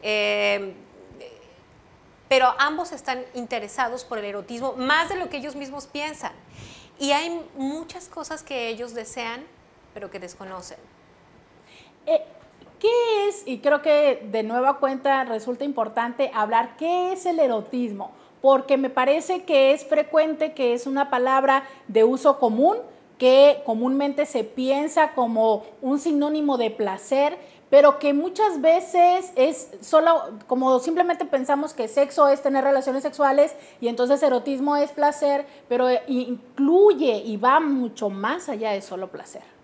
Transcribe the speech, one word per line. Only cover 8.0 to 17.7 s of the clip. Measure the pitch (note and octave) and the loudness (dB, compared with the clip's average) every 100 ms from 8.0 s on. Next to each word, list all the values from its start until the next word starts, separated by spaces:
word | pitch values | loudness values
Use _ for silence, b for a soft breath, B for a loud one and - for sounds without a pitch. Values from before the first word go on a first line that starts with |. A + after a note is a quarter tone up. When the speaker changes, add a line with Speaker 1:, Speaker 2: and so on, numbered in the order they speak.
| F4+ | -16
Speaker 1:
cosas | - E4 D#4 | -16 -14 -14
que | - C4 A#3 | -10 -8 -8
ellos | A3+ A#3+ | -8 -12
desean, | A#3 A3 - A#3 A#3+ D#4 _ _ _ _ | -12 -12 -10 -10 -10 -16 _ _ _ _
pero | - G3 | -18 -14
que | F#3+ | -14
desconocen. | F3+ - F#3+ F#3+ - - - _ _ _ _ _ _ _ b b b _ - | -16 -16 -16 -16 -16 -20 -20 _ _ _ _ _ _ _ b b b _ -2
Speaker 2:
Eh, | D#4 - - - _ - _ | -2 -2 -20 -20 _ -20 _
¿qué | G#4 A#4+ A#4 G#4+ G4+ | 0 2 2 0 0
es? | G4+ | -4
Y | - A#3+ | -8 -4
creo | C#4+ C#4+ | 0 0
que | D4+ D4 D4 B3 G#3+ | 2 4 4 0 -4
de | A3 | -6
nueva | G#3+ A#3+ C4 C4+ | -2 0 0 0
cuenta | C4+ C4+ C#4 C4+ | -2 -2 0 0
resulta | B3+ A3+ A3 A#3+ C#4+ | 0 -6 -6 -6 -6
importante | C#4 G#3+ A3 A#3 A#3+ C4+ | -4 -4 -2 -4 -4 -4
hablar, | A3+ G#3+ A3+ A#3+ - | -2 0 0 -2 -6
¿qué | D#4+ F4+ F4+ | -2 -2 -2
es | F#4 F4+ | -4 -2
el | E4 | 0
erotismo? | C#4 A3+ G#3 | 0 0 -4